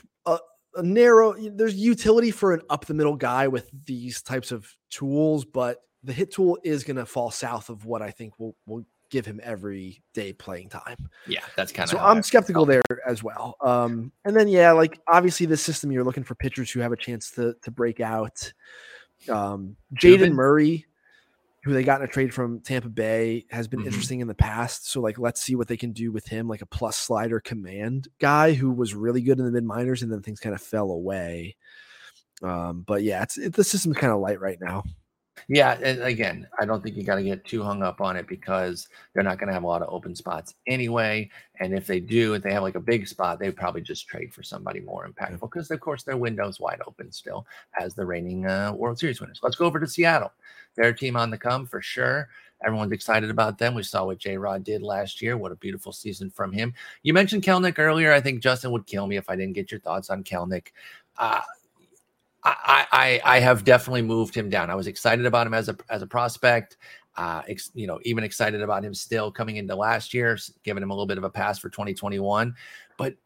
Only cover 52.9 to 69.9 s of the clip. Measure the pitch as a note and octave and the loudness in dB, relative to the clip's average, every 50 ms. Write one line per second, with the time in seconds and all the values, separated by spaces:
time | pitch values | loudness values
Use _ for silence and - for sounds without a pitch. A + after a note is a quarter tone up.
52.9 | G#2+ G2 - - A2 A2 A2 G#2+ A2 A2+ A2 A2 G2+ - A#2 A#2+ B2 A2 F#2+ - | -4 -4 -2 0 0 0 0 0 0 0 0 0 0 0 -2 -2 0 -2 -6 -4
53.9 | - G2 F#2+ F#2+ F#2 - - G2 F#2+ F#2+ G2+ G2+ G2 G2 F#2+ G#2+ G#2+ G2+ G2+ G#2 | -4 -4 -4 -4 -6 -8 -8 -8 -6 -4 -4 -4 -4 -6 -4 -6 -6 -6 -4 -4
54.9 | G2 G2 G2+ G2 - - A2 A#2 B2 A2+ F#2+ F2+ F2+ - - G2 F#2 F#2+ - G2 | -4 -4 -6 -6 -8 -8 -6 -4 -4 -4 -6 -8 -10 -10 -10 -10 -10 -10 -14 -16
55.9 | - - - G#2+ F#2+ F#2+ G2 F#2 - - G2 F#2+ F#2+ G#2 A2+ A#2+ B2 - - - | -16 -12 -10 -10 -10 -8 -10 -12 -8 -6 -6 -4 -4 -4 -4 -4 -6 -10 -16 -20
56.9 | - - - D3 D#3+ F#3 G3+ G3 G#3+ G3+ - F#3+ F#3 F#3 F#3 F3+ D#3+ - D#3 D#3+ | -20 -4 0 4 4 4 4 4 2 0 2 4 4 4 4 2 2 2 4 4
57.9 | D#3 D#3+ D#3+ D#3 D3 C#3+ B2+ C#3 C3 A2+ - C3 B2+ B2 - B2+ A#2+ A2+ - - | 4 4 6 6 6 6 6 2 -2 0 2 2 2 2 -2 -4 -4 -4 -4 -6
58.9 | - G2 G2+ G2 G2+ G2 - - F#2 F#2+ F#2+ G2 F2+ G2+ F#2 - A2+ G2+ - - | -6 -4 -4 -2 -4 -4 -4 -4 -4 -4 -4 -4 -4 -6 -8 -8 -10 -10 -6 -4
59.9 | E2+ G2 F#2+ - G2 F#2+ F#2+ - F#2+ F2 F2 F#2 F#2 F2 - - _ - - - | -4 -4 -4 -6 -8 -8 -6 -8 -6 -6 -4 -4 -6 -6 -8 -12 _ -20 -20 -20
60.9 | - - _ _ _ - A2+ A2+ A2+ - - - - - _ _ _ _ _ _ | -20 -20 _ _ _ -4 -2 -2 0 -2 -4 -6 -14 -20 _ _ _ _ _ _
61.9 | _ _ _ _ _ _ _ _ _ _ - D3+ C#3+ - - C#3+ C3+ C#3 - - | _ _ _ _ _ _ _ _ _ _ 0 0 0 2 4 4 6 6 6 4
62.9 | B2+ C3 C3 C3 B2 A#2 - - B2+ B2+ B2 B2+ B2+ G#2+ G2 C3 B2 B2 - B2+ | 4 4 6 4 2 4 6 6 6 8 8 8 6 6 8 6 6 6 6 0
63.9 | B2+ A#2+ A2+ A2+ A2+ A#2 A2 - - A#2 G#2 G2+ G#2 F#2+ E2+ E2+ F2+ G2 F#2 G2+ | -2 -2 0 0 0 0 0 -2 -4 -6 -4 -2 -2 -2 -2 -2 -4 -4 -6 -6
64.9 | F#2+ - - A#2 A2+ A#2+ A#2+ B2 A2+ A#2 A#2 A#2 A2+ A2+ G#2+ G#2+ G2+ - - - | -10 -2 2 2 2 2 2 2 2 2 2 2 0 -2 -2 -4 -8 -8 -10 -8
65.9 | A2+ G2+ F#2+ - - A#2+ A#2+ A#2 - - - B2 A#2+ A#2 - - - _ - - | -8 -8 -8 -4 -2 -2 -2 -2 -2 2 4 4 4 4 0 -6 -14 _ -20 -20
66.9 | - - _ _ _ F2 F2 E2+ E2 D#2+ - - G#2 F#2+ - - - B2+ G#2+ F#2 | -20 -20 _ _ _ -8 -6 -6 -6 -8 -8 -10 -12 -12 -12 -14 -12 -10 -8 -8
67.9 | D#2+ - - A#2+ A#2 A2+ A2 G#2 - - A2+ G#2+ G#2+ G#2 G#2 G#2 G#2 G2 G2+ G#2 | -8 -6 -4 -2 -2 -2 -2 -4 -2 0 0 0 0 -2 -2 -2 -2 -2 -4 -6
68.9 | F#2+ - - - A#2 A2 G#2+ G#2 - - A2 A2 G#2+ G#2+ G2+ F#2 F#2+ F#2+ G#2 A2 | -8 -10 -8 -4 -4 -2 -2 -4 -4 -6 -6 -6 -6 -8 -6 -6 -4 -2 0 0